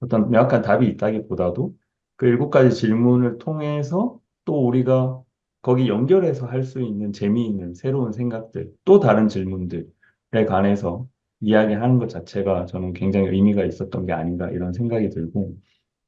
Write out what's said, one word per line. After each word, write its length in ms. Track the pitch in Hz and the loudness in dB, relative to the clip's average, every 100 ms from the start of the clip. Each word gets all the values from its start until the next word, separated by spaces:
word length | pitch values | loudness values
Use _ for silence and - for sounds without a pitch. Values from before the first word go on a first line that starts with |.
어떤 300 | - 113 104 | -2 0 2
명확한 320 | 113 127 120 | 4 4 2
답이 240 | 101 120 113 | 2 2 2
있다기보다도 840 | - 107 110 - 90 90 87 185 - _ _ _ - | 0 -2 -4 -6 -4 -4 -4 -6 -8 _ _ _ -2
그 100 | 123 | 2
일곱 240 | 123 143 | 2 2
가지 240 | 143 127 | 4 4
질문을 640 | 110 110 113 123 123 123 - | 4 0 2 4 4 2 -2
통해서 800 | - 156 147 147 131 175 247 - _ _ | -8 -6 -4 -4 -4 -2 -4 -6 _ _
또 220 | - 143 120 | -4 0 2
우리가 540 | 127 127 131 127 131 - _ _ _ | 2 2 2 0 -4 -14 _ _ _
거기 260 | - 127 123 | 0 2 2
연결해서 580 | 104 135 190 170 127 123 | 2 2 2 2 -2 -4
할 160 | 131 | -4
수 160 | 131 131 | -6 -6
있는 300 | 117 104 104 | -6 -6 -6
재미있는 640 | 101 101 113 113 98 90 | -4 0 0 0 -4 -8
새로운 380 | 90 135 135 113 | -8 -4 -2 -2
생각들, 600 | 107 123 110 - - - - | -4 -6 -6 -10 -10 -12 -4
또 160 | - 196 | 4 6
다른 280 | 120 104 107 | 6 4 2
질문들에 580 | 98 95 92 90 85 80 _ _ _ _ 113 101 | 0 -6 -6 -6 -8 -10 _ _ _ _ 0 2
관해서 580 | 95 98 101 87 101 127 _ _ - | 2 2 0 -2 -6 -10 _ _ -6
이야기하는 580 | 107 107 107 104 123 127 | 2 4 4 2 2 2
것 100 | 110 | 0
자체가 580 | 87 - 104 98 90 87 | -8 -10 -4 -2 -2 -4
저는 260 | 92 92 | -8 -8
굉장히 360 | 87 98 101 95 | -4 -2 0 2
의미가 360 | 95 104 101 | 4 4 4
있었던 420 | 87 80 92 95 90 | 0 -4 -8 -6 -4
게 60 | |
아닌가 360 | 80 82 87 87 | -4 -4 -4 -6
이런 220 | 87 90 | -6 -6
생각이 380 | 90 117 113 101 | -4 -2 -2 -2
들고 440 | 85 82 104 92 87 _ _ _ _ | -4 -6 -6 -6 -8 _ _ _ _